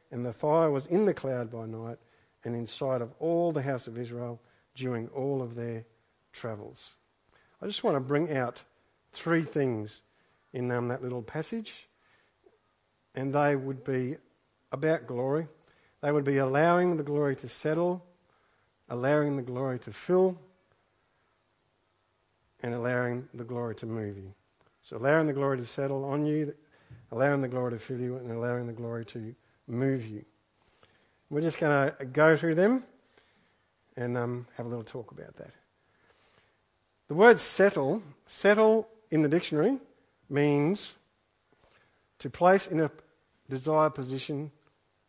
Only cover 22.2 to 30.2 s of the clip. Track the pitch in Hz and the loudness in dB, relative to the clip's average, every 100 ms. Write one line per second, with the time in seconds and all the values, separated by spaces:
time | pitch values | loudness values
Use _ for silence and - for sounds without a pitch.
22.2 | _ _ _ _ 120 120 120 123 123 120 | _ _ _ _ -6 -4 -2 0 0 -4
23.2 | 135 123 117 120 120 107 117 113 104 98 | -8 -12 -10 -6 -6 -8 -8 -6 -6 -10
24.2 | 98 98 _ _ _ _ - 113 131 160 | -14 -20 _ _ _ _ -14 -4 2 2
25.2 | 156 139 139 135 117 - 139 135 139 143 | 2 0 0 -2 -4 -6 -4 -4 -4 -2
26.2 | 151 151 147 - _ _ - - - 117 | 0 -2 -4 -8 _ _ -20 -20 -10 0
27.2 | 135 143 131 127 123 117 - 127 123 127 | 2 2 -2 -2 -4 -6 -8 -6 -6 -6
28.2 | 123 117 120 123 120 113 117 117 117 120 | -8 -6 -4 -4 -6 -8 -8 -8 -8 -12
29.2 | 110 117 _ _ - 120 135 135 110 107 | -12 -14 _ _ -8 -2 0 0 -4 -12